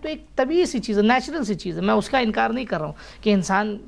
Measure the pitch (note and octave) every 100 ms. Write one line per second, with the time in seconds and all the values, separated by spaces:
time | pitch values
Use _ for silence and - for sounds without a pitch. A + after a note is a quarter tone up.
0 | D#4 D#4 - - C4 E4+ F4+ A#3+ F#3+ G#3
1 | G#3 B3+ B3+ D#4+ G#3+ F#3 F#3 D#3+ F#3+ A3
2 | - C4+ A#3 G#3+ A3 A#3+ A3 F3 D3+ -
3 | - - G#3+ G3 F3 F#3+ G#3+ G#3